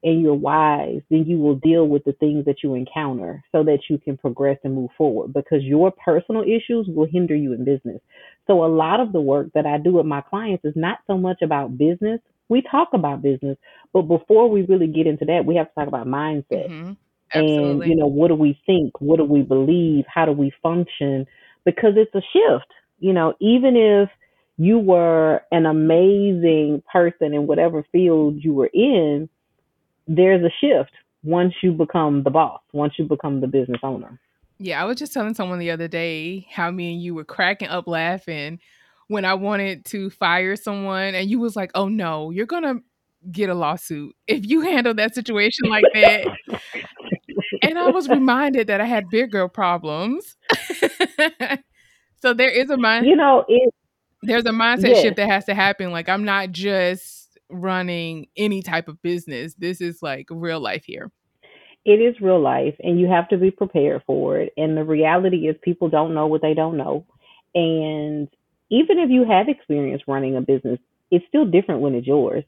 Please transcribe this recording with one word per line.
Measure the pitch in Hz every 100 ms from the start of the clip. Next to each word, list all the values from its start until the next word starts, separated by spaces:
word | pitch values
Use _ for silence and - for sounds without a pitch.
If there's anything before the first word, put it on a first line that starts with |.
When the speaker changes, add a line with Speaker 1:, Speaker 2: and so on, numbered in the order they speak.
Speaker 1:
and | 165 165
you're | 160 143
wise, | 143 151 156 147 147 131 -
then | 156 160
you | 170
will | 147 135
deal | 156 165 156
with | 143
the | 143
things | 139 151 147 147
that | 139
you | 147 127
encounter | 127 - 147 123 87 90 -
so | 156
that | 156 143 -
you | 147
can | - 135
progress | 143 120 139 139
and | 139 135
move | 123 _
forward, | 151 127 -
because | 135 - 151
your | 135 147 185
personal | 185 - 165 - 220
issues | 214 226 - 233 196
will | 156 156
hinder | 175 175 151
you | 143
in | 120 127
business. | 139 123 95 _ - - _ -
So | 190
a | 165
lot | 160 160 208
of | 240
the | 185
work | 143 143 - 151
that | 147
I | 147
do | 156
with | 180 156
my | 143
clients | - 196 220 185
is | 151 151
not | 165 226 -
so | 190
much | 180 180
about | 160 147 139 127
business. | 147 175 208 233 _ _ _
We | 240
talk | 269 277 339
about | 220 151 139
business, | 139 135 139 139 _ - _
but | 185
before | 160 165 - 220 240
we | 208
really | 180 185 165
get | 156 160
into | 151 151
that, | 170 151
we | 170
have | 156
to |
talk | - 147
about | 131 120
mindset. | 139 156 151 139 - 180
Speaker 2:
Mm-hmm. | 160 175 202 _ _ _
Speaker 1:
And, | 160 156
Speaker 2:
Absolutely. | 151 143 143 165
Speaker 1:
you | 160
know, | 147
what | 139 170
do | 156
we | 147 143 -
think? | 185 143 -
What | 143 160
do |
we | 147 147
believe? | 131 135 135 175 165 151 135
How | - 160
do |
we | 147 139 -
function? | 165 170 175 - 143 135 135 _ _ _ -
Because | - 220 202
it's | 220
a | 196 -
shift. | 359 453 - - _ _ _
You | 180
know, | 185 160 -
even | 202 247 262 240
if | 220 202 202 _ _ _ _ -
you | 165 226
were | 196 180 170 165 160 151 _
an | 170 160
amazing | 156 156 165 185 202 202 185 170 160 151 147 -
person | 185 175 175 151
in | 147 147
whatever | 147 170 165 147
field | 175 180 160 151 147
you | 151
were | 143 127
in, | - 247 233 156 147 160 _ _ _ _ _ _ _ -
there's | 165 185 190
a | 170 -
shift | 285 190 139 _ _ _
once | 151 170 180 175
you | 185
become | 160 156 180 156 143
the | 139
boss, | 147 156 - _
once | 143 147 -
you | 151
become | 143 151 139
the | 127
business | 135 123 120
owner. | 135 131 - 123 _ _ _ _
Speaker 2:
Yeah, | 190 147
I | 185
was | 247
just | 294
telling | 277 214
someone | 220 185 180
the | 170
other | 165 165
day | 165 170 160 160 190 180
how | - 170
me | 180 175
and | 170
you | 175 165
were |
cracking | 151 - 180 196 185
up | 180 170
laughing | 165 165 185 - 156 147 170 _ _ _ _ _
when | 208 190
I |
wanted | 190 202 208 196 175 -
to | 208 196
fire | - 180 175 185 202
someone, | - 202 196 190 190 185
and | 190
you | 233
was | 233 208
like, | 185
"Oh, | - 196
no, | 214 175 156 156
you're | 175 220
gonna | 349 311 247 _ _ _ _ 175
get | 175 202
a | 175
lawsuit | 151 165 - 151 147 _ -
if | 294 202
you | 311
handle | 320 302 240
that | 220 214 220
situation | 233 214 208 - 262
like | 220 - 214
that." | 226 214 - - - - - - - - - - - - - -
And | 294 330
I | 359
was | 370 277
Speaker 1:
<laughs> |
Speaker 2:
reminded | 254 262 247 285 269 220
that | 202
I | 226
had | 233 190
big | 220 247
girl | 202 180
problems. | - 185 175 160 151 202 294 - _
<laughs> | _ - - 359 370 - 359 - 311 320 247 269 _ _ _ _ _ _
So | 254
there | 233 254
is | 220 254
a | 277
mind- | 233 226 233
Speaker 1:
You | 339
know, | 285 262 -
it | 240 508 - _ _ _ _
Speaker 2:
there's | 208 240 233
a |
mindset | 220 226 247 190
Speaker 1:
Yes. | 233
Speaker 2:
shift | 196 185
that | 202
has | 196 202
to |
happen. | 202 196 202 185
Like, | 170 170
I'm | 190
not | 208 196 190
just | 170 196 196 180 185 - - _ _ _
running | 180 185 185 180 175 165 160 - -
any | 214 196
type | 185 165 165
of | 156
business. | 175 175 165 131 156
This | - 185 180
is, | 175 170
like, | 160 135 131
real | 165 170 165
life | 120 95 -
here. | - 214 _ _ _ _ - _ _
Speaker 1:
It | - 208
is | 233 240
real | 190 185
life, | 139 131 135 143
and | 175 175
you | 180
have | 180 175
to | 190
be | 185
prepared | 190 190 170 147 143 -
for | 143 143 151
it. | - -
And | 156 156
the |
reality | 156 151 156 175 185 180 156
is | 156
people | - 175 170
don't | 156 160 160
know | 151
what | 156
they | 156 156
don't | 160 160
know. | 139 143 170 _ _ _ _
And | 180 165 160 156 156 151 151 147 _ _ _ _
even | 233 320 359
if | 320
you | 254 233
have | 190 226
experience | 285 _ 147 139 135 -
running | 135 135 131
a |
business, | 131 135 117 123 _ _ _
it's | 175 175
still | 294 254
different | 170 196 147
when | 143
it's | 127 127
yours. | 147 120 -